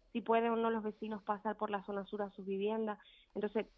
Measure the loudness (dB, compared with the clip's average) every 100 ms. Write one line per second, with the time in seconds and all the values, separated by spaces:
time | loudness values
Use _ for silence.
0 | _ -2 4 4 4 4 2 2 -2 -6
1 | -6 -4 -2 -2 -2 -2 -2 -2 -2 -6
2 | -4 -4 -4 -6 -4 0 0 0 -2 -4
3 | -10 -20 -10 -4 -2 0 -4